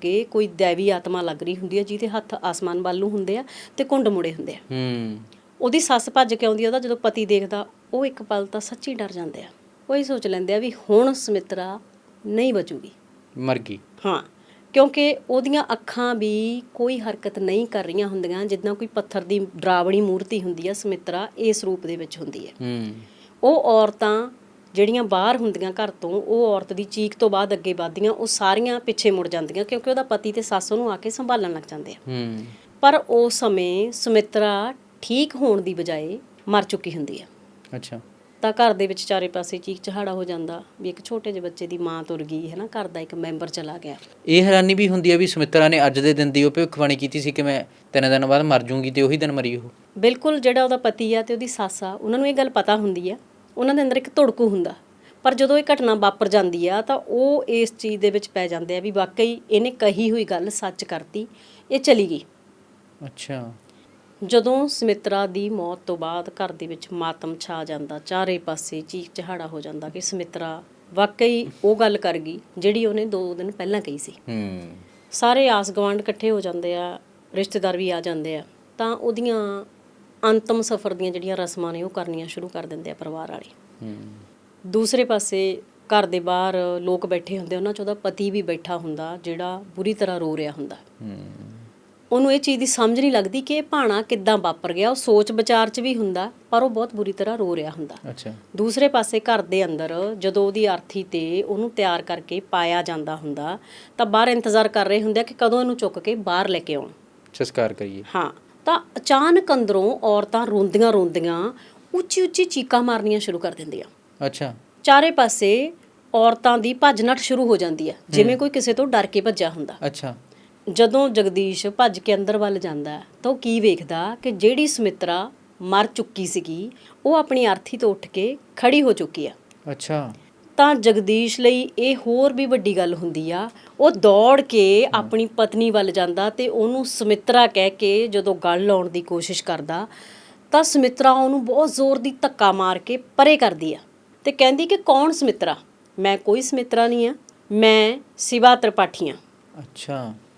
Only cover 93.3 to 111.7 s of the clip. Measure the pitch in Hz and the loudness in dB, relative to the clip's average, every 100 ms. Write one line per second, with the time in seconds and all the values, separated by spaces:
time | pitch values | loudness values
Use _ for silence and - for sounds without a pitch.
93.3 | 262 262 302 294 294 240 202 214 226 190 | -4 -4 -4 -2 0 0 0 -2 -2 2
94.3 | 208 175 165 175 175 220 262 - 208 214 | 2 0 -4 -6 -2 0 0 2 4 4
95.3 | 220 214 226 220 247 254 233 202 180 208 | 0 2 2 2 -2 -4 -2 -2 -4 -6
96.3 | - - 233 262 220 240 214 196 196 202 | -10 -2 0 0 -2 -4 -4 -6 -4 -4
97.3 | 226 185 170 151 156 147 - 139 127 110 | -2 -2 -4 -6 -10 -12 -14 -16 -14 -14
98.3 | 110 - 196 226 269 285 269 - 220 - | -16 -10 -4 -2 2 2 2 0 -2 0
99.3 | 196 175 190 175 156 160 170 202 214 190 | 0 2 0 0 -2 -4 -4 -6 -4 -2
100.3 | 202 196 208 208 170 - 196 185 170 160 | 2 0 2 0 0 -6 -10 -6 -4 -2
101.3 | 180 202 208 233 233 190 170 170 170 - | -2 -2 -4 -4 -2 0 -2 -4 -10 -8
102.3 | 180 - 180 170 175 170 160 151 156 151 | -10 -4 -2 0 0 -2 -6 -8 -8 -8
103.3 | 143 151 208 - - - - 226 220 240 | -8 -8 -10 -14 -20 -8 -2 2 4 4
104.3 | 240 220 220 220 208 190 208 214 214 233 | 2 2 2 4 2 2 0 2 0 -2
105.3 | - 233 247 247 247 196 185 214 233 190 | 0 2 2 0 -2 -4 -4 -6 -4 -2
106.3 | 180 196 175 - 143 123 - _ _ _ | 0 0 -2 -4 -6 -6 -14 _ _ _
107.3 | - 127 - 110 - 101 98 104 185 151 | -8 -4 -2 -2 -2 -10 -12 -8 -4 -4
108.3 | - _ _ - 330 - 240 - 269 311 | -8 _ _ -2 -2 -4 -6 2 4 6
109.3 | 349 359 262 208 196 202 262 220 208 202 | 4 4 2 2 2 2 0 2 2 0
110.3 | 226 233 208 190 208 226 208 175 165 170 | 0 2 2 4 4 6 4 2 0 -2
111.3 | 170 214 - - | -2 -4 -8 -20